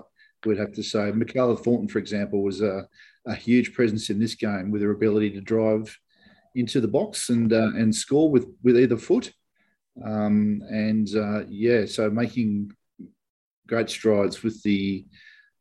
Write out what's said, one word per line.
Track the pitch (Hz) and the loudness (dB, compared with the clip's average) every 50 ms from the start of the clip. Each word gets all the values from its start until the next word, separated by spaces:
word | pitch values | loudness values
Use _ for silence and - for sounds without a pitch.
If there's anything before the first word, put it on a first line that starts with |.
| - _ _ _ _ _ _ _ - | -8 _ _ _ _ _ _ _ -2
would | 110 104 | -2 0
have | 98 104 101 - | 0 -2 -4 -6
to | 107 | -8
say. | 101 - - 107 101 104 | -6 -4 -2 -2 -2 0
Michaela | 101 113 117 - - 127 127 120 113 | 0 -2 -2 0 0 0 2 2 0
Thornton, | 110 - 117 120 110 101 104 | 0 2 2 2 2 0 -2
for | - 110 | -4 -4
example, | 95 - 107 101 101 101 104 101 | -4 -4 -4 -4 -2 -2 -2 -2
was | 98 98 95 95 | -2 -2 -2 -2
a, | 107 101 95 98 98 - _ - - _ _ _ - | -2 -2 -2 -4 -8 -12 _ -20 -20 _ _ _ -10
a | 117 104 | -10 -10
huge | - - 117 123 123 117 - - | -6 0 2 4 4 4 2 0
presence | - 120 110 104 110 - - | 0 0 0 0 -2 -4 -4
in | 101 101 | -2 -2
this | 113 107 - | -2 -2 -2
game | - 117 104 101 95 92 101 | -4 -4 -4 -4 -4 -4 -4
with | 104 104 | -2 0
her | 101 104 | 0 0
ability | 101 101 107 110 104 107 107 104 | 0 2 2 2 2 2 2 0
to | 98 101 | -2 -6
drive | 98 104 110 113 110 110 110 110 110 117 - - _ _ _ _ _ _ _ _ _ _ - | -4 -2 0 2 2 2 0 0 -2 -8 -14 -20 _ _ _ _ _ _ _ _ _ _ -4
into | 123 117 107 - 139 | -4 -2 0 0 0
the | 113 104 | 0 2
box | 110 143 - 139 - - - - | 0 0 -2 -2 -6 -6 -4 -2
and, | 120 117 117 107 | 0 2 2 4
uh, | 113 110 110 107 - | 4 2 2 2 0
and | 101 113 110 | 2 2 2
score | 107 - - - 135 147 160 156 | 0 0 0 2 2 4 4 4
with, | 143 120 - - - _ | 4 2 2 0 -6 _
with | - 123 120 120 | 4 4 6 6
either | 131 117 120 | 6 4 2
foot. | 110 - - 185 247 - - - _ _ _ _ _ _ _ _ _ _ _ _ - - | 0 0 0 0 0 0 -4 -12 _ _ _ _ _ _ _ _ _ _ _ _ -14 -8
Um, | 107 107 107 104 104 104 107 104 104 104 104 - - | -6 -4 -2 0 2 2 2 2 0 -2 -4 -6 -6
and, | 107 107 107 107 110 110 107 95 104 | -4 -2 -2 0 0 0 0 0 -2
uh, | 110 104 101 104 107 - - | -2 -2 -2 -2 -4 -6 -8
yeah, | 101 101 110 117 120 113 98 | -4 -2 2 2 2 2 2
so | - - - 110 107 | -2 -2 -2 -2 0
making | 107 117 120 110 - 123 113 107 104 101 104 101 - _ _ _ _ - 87 - _ _ _ _ _ _ _ _ _ _ _ | 0 -2 -2 -2 -2 -2 -2 0 -2 -4 -6 -8 -12 _ _ _ _ -20 -20 -20 _ _ _ _ _ _ _ _ _ _ _
great | - 117 113 110 - | -4 -2 -2 -2 -4
strides | - - - 110 104 101 101 92 87 - | -6 -2 2 2 4 4 2 0 -2 -4
with | - 113 110 - | -6 -6 -6 -4
the, | - 107 101 98 98 98 98 95 - _ _ - - - - _ _ _ _ _ | -2 0 0 0 0 -2 -4 -6 -8 _ _ -20 -20 -20 -20 _ _ _ _ _